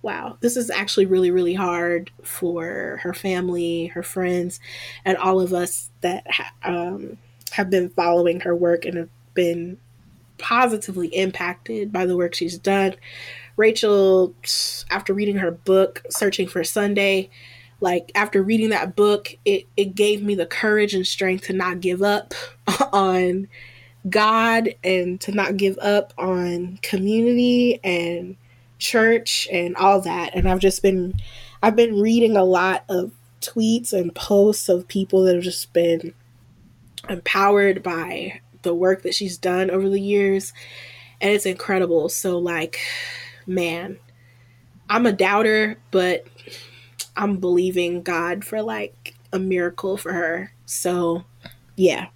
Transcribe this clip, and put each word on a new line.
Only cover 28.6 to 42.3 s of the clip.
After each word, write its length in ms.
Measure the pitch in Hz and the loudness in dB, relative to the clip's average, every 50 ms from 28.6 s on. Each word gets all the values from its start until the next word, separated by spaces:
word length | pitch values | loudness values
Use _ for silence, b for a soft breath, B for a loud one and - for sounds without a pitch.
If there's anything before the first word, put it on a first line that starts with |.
| b b b _ | b b b _
church 680 | - - - 233 220 226 233 233 226 - - - - - | -6 0 2 4 4 4 4 2 0 -2 -4 -4 -4 -2
and 240 | 185 175 175 175 180 | -2 -2 -2 -2 -2
all 260 | - 185 196 202 190 | 4 4 6 6 4
that. 320 | 185 165 170 175 170 - - | 2 0 -4 -4 -4 -4 -2
And 120 | 180 165 | 0 2
I've 120 | 190 185 185 | 2 2 4
just 220 | 190 196 190 - | 4 2 2 4
been, 320 | - 196 190 185 175 185 185 B B B B B B B B B | 2 2 2 2 -2 -2 -4 B B B B B B B B B
I've 140 | - 220 214 | 0 2 4
been 220 | 226 233 233 214 202 | 4 4 4 4 2
reading 380 | 208 220 226 233 233 220 220 | 4 4 6 6 6 6 6
a 80 | 202 185 | 4 6
lot 400 | 185 185 175 180 190 185 - - - | 6 4 4 4 2 0 -2 -4 -4
of 220 | 190 180 185 214 - - _ _ _ _ | -4 -4 -4 -4 -8 -16 _ _ _ _
tweets 540 | - - - 233 220 220 226 240 240 - 220 | -14 -6 -2 0 2 2 2 0 0 -2 -2
and 200 | 190 175 170 - | -2 -2 -2 -6
posts 540 | - - - 208 202 202 214 208 - - - | -8 -2 2 4 6 6 6 4 2 0 0
of 180 | 185 180 180 | 0 0 0
people 360 | - - 202 190 - - 190 185 | -4 -4 -4 -2 2 4 4 6
that 100 | 185 175 | 6 4
have 100 | 175 180 | 2 0
just 280 | 180 180 - - _ | -4 -6 -8 -10 _
been 400 | _ 175 170 170 170 160 - - - _ _ _ _ _ _ _ _ _ - - - _ - _ _ - - - | _ 2 2 2 2 0 -2 -10 -16 _ _ _ _ _ _ _ _ _ -20 -20 -20 _ -20 _ _ -18 -10 -10
empowered 760 | 202 175 - - - 196 196 202 202 202 202 196 190 190 | -10 -6 -4 -2 0 2 4 4 4 4 4 4 2 0
by 580 | - 185 170 165 165 180 170 160 170 190 - - _ _ _ - | -4 -6 -6 -4 -6 -6 -8 -8 -10 -10 -12 -16 _ _ _ -8
the 120 | - 175 170 | -4 -4 0
work 280 | 170 180 185 190 190 | 2 2 2 2 2
that 120 | - 180 156 | -2 -4 -4
she's 240 | - 208 185 180 - | -2 -4 -6 -8 -4
done 320 | - 180 180 185 190 190 | -4 -2 0 0 0 0
over 180 | 175 190 196 196 | 0 0 0 0
the 120 | 196 196 | 0 0
years. 520 | 196 202 202 202 202 196 196 190 190 - B B B B B B B B B B B B B B | 0 0 0 2 2 2 0 -2 -4 -8 B B B B B B B B B B B B B B
And 100 | - 202 | 0 0
it's 140 | 208 202 - | 0 0 0
incredible. 640 | 190 185 185 - - 202 185 185 175 170 165 151 170 | -2 -6 -6 -4 -2 0 0 2 2 2 2 0 0
So, 280 | - - - 190 | -4 -4 -4 -2